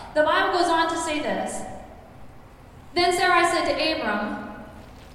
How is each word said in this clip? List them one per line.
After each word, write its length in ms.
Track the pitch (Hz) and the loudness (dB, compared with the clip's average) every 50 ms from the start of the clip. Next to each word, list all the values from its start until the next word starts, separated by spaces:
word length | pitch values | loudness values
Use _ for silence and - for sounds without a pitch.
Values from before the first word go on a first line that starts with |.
| - - - | -10 -2 2
The 80 | 302 | 4
Bible 300 | 302 311 339 381 381 381 381 359 | 4 4 4 4 2 2 4 4
goes 100 | 339 339 | 4 4
on 200 | 330 320 330 339 | 4 4 2 2
to 80 | 339 | 0
say 240 | 330 - 330 302 302 | -2 -2 -2 -2 -2
this. 420 | - 220 190 190 190 - - - - - - - - - - - - - - - - - - - - - - - - - - - - - - | -2 -2 -2 -2 -2 -4 -6 -6 -8 -8 -10 -14 -16 -16 -18 -20 -20 -20 -20 -18 -18 -18 -18 -20 -20 -20 -20 -20 -20 -20 -20 -20 -14 -6 -2
"Then 180 | 349 349 359 | 0 2 2
Sarai 320 | 359 349 381 359 359 349 349 | 2 4 4 4 6 6 4
said 200 | 339 339 320 - | 4 2 2 2
to 80 | - - | 0 0
Abram, 720 | - 302 320 320 - 220 214 208 208 214 - - - - - - - - - - - - - - - - - | 0 0 0 0 -2 -2 -2 -2 -2 -2 -4 -6 -6 -8 -10 -12 -14 -16 -16 -16 -18 -18 -18 -18 -20 -20 -20